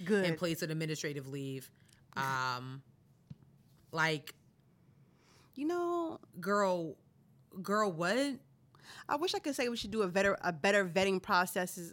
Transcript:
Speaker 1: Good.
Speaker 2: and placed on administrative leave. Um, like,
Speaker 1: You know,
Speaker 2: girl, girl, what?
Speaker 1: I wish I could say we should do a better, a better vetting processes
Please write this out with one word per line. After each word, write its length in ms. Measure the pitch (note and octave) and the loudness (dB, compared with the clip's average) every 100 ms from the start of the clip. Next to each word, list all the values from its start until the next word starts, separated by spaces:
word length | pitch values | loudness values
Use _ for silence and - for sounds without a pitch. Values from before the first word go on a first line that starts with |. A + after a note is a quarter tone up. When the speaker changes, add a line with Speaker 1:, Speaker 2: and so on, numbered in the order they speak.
| F#3 | 0
Speaker 1:
Good. 180 | G#3 | 2
Speaker 2:
and 140 | F3+ D#3+ | 2 0
placed 260 | F3 D#3+ | 0 -2
on 60 | E3 | -2
administrative 560 | D#3+ D#3+ D3+ D#3 C#3+ C3+ | -2 -2 -2 -4 -6 -8
leave. 420 | C#3 C3+ C3+ B2+ _ - - _ B2+ | -8 -6 -8 -10 _ -20 -20 _ -4
Um, 680 | C3+ C3 B2+ B2 C3 C3+ - _ _ _ _ - - - _ _ _ | -2 0 -2 -2 -6 -12 -16 _ _ _ _ -20 -20 -20 _ _ _
like, 420 | D#3+ D#3+ D#3 - - _ _ _ _ _ _ _ _ _ - - - | 2 2 2 -4 -18 _ _ _ _ _ _ _ _ _ -20 -20 -6
Speaker 1:
You 120 | D4+ | -2
know, 520 | F4 F4 F4 E4 - - F3 | 0 0 0 -2 -6 -12 -8
Speaker 2:
girl, 560 | F3+ G#3 G3 F3+ D#3+ - _ _ _ - _ F#3+ | 0 2 4 2 -2 -8 _ _ _ -20 _ -10
girl, 300 | F#3 G#3 G#3 | -2 2 2
what? 240 | D#3+ F3 A#3 C#4+ B3+ - _ _ - - - - | 2 2 2 2 -2 -10 _ _ -20 -20 -16 -4
Speaker 1:
I 60 | C#4+ | 0
wish 180 | F4+ G4+ | 0 -2
I 40 | |
could 160 | D4+ C4+ | -2 -2
say 120 | B3 | -2
we 80 | A#3 | -2
should 160 | G#3+ | -4
do 120 | G#3+ | 0
a 40 | F#3+ | 2
better, 300 | F#3 G3+ - | 4 2 2
a 120 | F3 | -2
better 320 | D#3+ G3 G3+ F#3 | 0 4 4 4
vetting 360 | E3+ G3 F#3 | 2 2 2
processes 680 | - F#3 F#3 G3 F3+ - E3+ | 2 2 4 0 -2 -6 -12